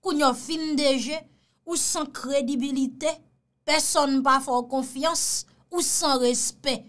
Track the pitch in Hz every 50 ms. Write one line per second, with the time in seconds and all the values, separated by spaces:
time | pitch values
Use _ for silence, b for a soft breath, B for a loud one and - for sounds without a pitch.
0 | _ 381 330 294 294 269 247 247 - - 320 320 311 311 302 277 294 277 269 262
1 | 214 254 302 320 311 b b b b b b b b 330 349 - - - - 339
2 | 302 294 - - - 254 277 277 277 233 285 247 247 277 269 269 269 - - -
3 | 302 302 320 - _ _ _ _ _ _ _ _ _ - 294 311 302 - - 320
4 | 285 277 269 269 262 277 262 269 269 294 247 247 247 247 262 269 254 - - 269
5 | 285 320 339 320 - - - - - b b b b b - 349 - - - -
6 | 339 302 277 254 247 240 247 - - - - - - 277 254 - -